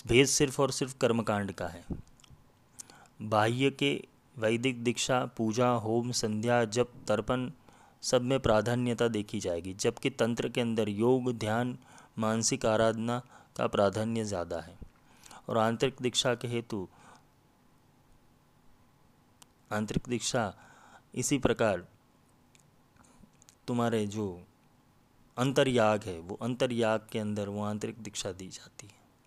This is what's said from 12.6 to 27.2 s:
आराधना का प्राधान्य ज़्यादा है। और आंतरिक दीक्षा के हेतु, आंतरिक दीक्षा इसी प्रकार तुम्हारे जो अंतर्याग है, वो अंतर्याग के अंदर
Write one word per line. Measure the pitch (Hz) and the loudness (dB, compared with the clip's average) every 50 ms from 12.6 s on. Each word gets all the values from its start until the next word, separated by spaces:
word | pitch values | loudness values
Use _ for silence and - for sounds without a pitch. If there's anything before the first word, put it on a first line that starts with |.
| - | 2
आराधना | 113 110 110 113 113 110 113 113 120 120 120 - - - - - _ - | 2 4 4 4 2 2 0 -2 -2 -2 -4 -6 -10 -20 -20 -20 _ -4
का | - 117 | -2 -2
प्राधान्य | 110 - 110 101 98 92 107 110 117 113 113 107 | 0 2 4 4 4 4 0 -2 -2 -2 -4 -4
ज़्यादा | 104 101 87 85 85 85 80 | -4 -4 -6 -4 -4 -6 -8
है। | 80 90 90 - - - _ _ _ _ - - - - - - - - | -8 -10 -18 -18 -18 -20 _ _ _ _ -20 -20 -20 -20 -20 -16 -8 -2
और | 113 113 | 0 2
आंतरिक | 110 117 117 113 143 131 - - | 2 2 2 2 0 -2 -2 -2
दीक्षा | 127 123 - - - 127 120 | -4 -2 0 0 0 0 0
के | 113 - 120 | -2 -4 -4
हेतु, | 120 117 113 - 117 98 90 - - - - - - - _ _ _ _ _ _ _ _ _ _ _ _ _ _ _ _ _ _ - - _ _ _ _ _ _ _ _ _ - - _ _ _ _ _ _ _ _ _ _ _ _ _ - _ _ _ _ - | -4 -4 -4 -4 -6 -6 -6 -8 -12 -20 -20 -20 -20 -20 _ _ _ _ _ _ _ _ _ _ _ _ _ _ _ _ _ _ -20 -20 _ _ _ _ _ _ _ _ _ -20 -20 _ _ _ _ _ _ _ _ _ _ _ _ _ -20 _ _ _ _ -6
आंतरिक | 110 107 110 104 - - - 127 | -4 -4 -4 -2 -4 -4 -2 -2
दीक्षा | 123 113 - - - 123 110 95 - - - - - - - - - - _ _ - | -4 -4 -2 -2 0 0 0 -2 -4 -10 -20 -20 -20 -20 -20 -20 -20 -20 _ _ -6
इसी | 127 120 - 147 131 | -4 -2 0 0 2
प्रकार | - 117 113 104 117 107 95 87 87 - - _ _ _ _ _ _ _ _ _ _ _ _ _ _ _ _ _ _ _ _ - - - - - - _ _ _ - - _ _ - | 2 0 2 2 2 2 2 0 -4 -12 -20 _ _ _ _ _ _ _ _ _ _ _ _ _ _ _ _ _ _ _ _ -20 -20 -20 -20 -20 -20 _ _ _ -20 -20 _ _ -8
तुम्हारे | - 123 120 117 117 117 110 107 | -4 -2 0 2 2 2 0 0
जो | 101 101 110 104 95 87 90 85 _ _ _ _ _ _ _ _ _ _ _ _ _ _ _ _ _ - 123 | -2 -2 -4 -4 -4 -6 -10 -16 _ _ _ _ _ _ _ _ _ _ _ _ _ _ _ _ _ -4 -2
अंतर्याग | 127 139 127 147 139 135 123 117 110 107 107 104 | -2 2 4 4 4 4 4 4 4 4 4 2
है, | 107 101 87 82 | -2 -6 -10 -10
वो | 85 90 107 - | -10 -10 -10 -6
अंतर्याग | 117 120 127 123 139 123 120 117 113 107 110 110 107 - | -4 -4 -2 0 0 0 2 2 2 2 2 0 -2 -6
के | - | -6
अंदर | 113 | -6